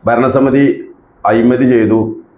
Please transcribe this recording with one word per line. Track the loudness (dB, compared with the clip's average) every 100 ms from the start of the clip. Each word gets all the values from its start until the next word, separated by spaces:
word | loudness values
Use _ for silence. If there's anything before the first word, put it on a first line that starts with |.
| -2
ഭരണസമിതി | 0 0 0 0 2 0 -2 -10 -20 _ _ -2
അഴിമതി | 0 2 2 2
ചെയ്തു | 2 2 0 -2 -10 -18